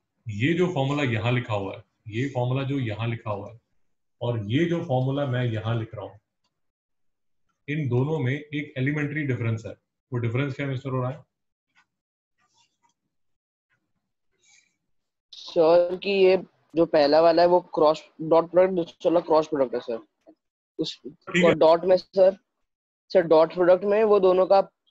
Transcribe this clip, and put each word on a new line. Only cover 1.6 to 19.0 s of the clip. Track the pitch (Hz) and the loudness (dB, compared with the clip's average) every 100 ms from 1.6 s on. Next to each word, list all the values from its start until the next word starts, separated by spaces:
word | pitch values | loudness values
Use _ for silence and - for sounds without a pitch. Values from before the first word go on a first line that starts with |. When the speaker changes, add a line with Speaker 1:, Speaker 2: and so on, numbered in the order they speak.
| 98 95 | -8 -12
Speaker 1:
है, | - _ 107 | -20 _ -12
ये | 107 139 | -8 -6
formula | 127 123 131 | -4 -4 -4
जो | 135 143 | -4 -6
यहाँ | 117 104 117 | -6 -6 -6
लिखा | 113 110 | -6 -8
हुआ | 101 98 | -10 -12
है, | - _ _ _ _ _ - | -20 _ _ _ _ _ -10
और | 120 117 | -6 -6
ये | 104 131 175 | -2 -2 0
जो | 170 - | -2 -4
formula | 127 131 139 139 | -2 -2 -4 -4
मैं | 123 123 | -4 -4
यहाँ | 110 107 117 | -4 -4 -6
लिख | 110 104 | -6 -12
रहा | 95 | -16
हूँ, | - _ _ _ _ _ _ _ _ _ _ _ _ _ _ - | -18 _ _ _ _ _ _ _ _ _ _ _ _ _ _ -10
इन | 156 135 | -6 -2
दोनों | 120 143 160 | -2 -2 -2
में | 127 | -4
एक | 143 - 147 143 131 | -6 -8 -10 -8 -6
elementary | 131 151 143 151 | -4 -4 -6 -6
difference | 139 113 117 110 98 | -4 -4 -4 -6 -10
है। | - _ _ - | -18 _ _ -12
वो | 123 | -6
difference | 117 123 143 131 | -4 -4 -4 -6
क्या, | 139 | -8
Mister | 127 135 | -8 -6
O'Ryan? | 131 123 151 _ _ _ _ _ _ _ _ _ _ _ _ _ _ _ _ _ _ _ _ _ _ _ _ _ _ _ _ _ _ _ 381 392 392 _ _ _ _ _ _ _ | -6 -6 -10 _ _ _ _ _ _ _ _ _ _ _ _ _ _ _ _ _ _ _ _ _ _ _ _ _ _ _ _ _ _ _ _ _ _ _ _ _ _ _ _ _
Speaker 2:
Sure, | - - 175 156 175 175 180 | -20 -6 2 4 4 2 -4
कि | 196 | -2
ये | 196 185 185 - _ _ 156 | 2 4 4 -2 _ _ -2
जो | 165 | 2
पहला | 160 143 151 | 2 4 4
वाला | 170 165 | 4 6
है, | 175 | 4
वो | 180 | 4
cross | 175 - 151 156 - - | 0 0 2 0 -6 -10
dot | 160 165 170 | 0 2 2
प्रोडक्ट, | 170 190 | 2 2
दूसरा | 185 165 - | 0 -6 -4